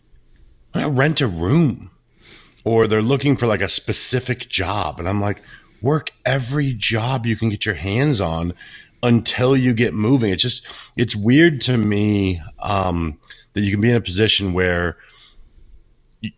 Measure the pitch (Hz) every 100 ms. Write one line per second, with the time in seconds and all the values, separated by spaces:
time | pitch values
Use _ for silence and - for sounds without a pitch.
0 | _ - _ - - _ _ - 151 127
1 | 143 160 127 85 87 151 160 - 95 _
2 | _ _ - - - - - 113 110 107
3 | 110 135 143 131 120 104 95 - - 110
4 | - 127 - 123 - - 90 104 85 -
5 | 87 101 101 101 - - _ - 120 151
6 | - - - 135 120 147 139 120 - 117
7 | 117 131 117 110 113 101 - 85 90 107
8 | 147 120 90 82 87 85 - - - -
9 | 120 120 - - 127 135 127 117 117 90
10 | 107 135 110 92 123 - - - - -
11 | 117 107 101 135 170 143 120 123 104 101
12 | 107 104 95 90 73 - - 101 92 87
13 | 82 78 - - _ 98 101 101 113 120
14 | 101 92 107 - 101 90 90 87 87 -
15 | - - - - - - - - _ _
16 | _ _ 107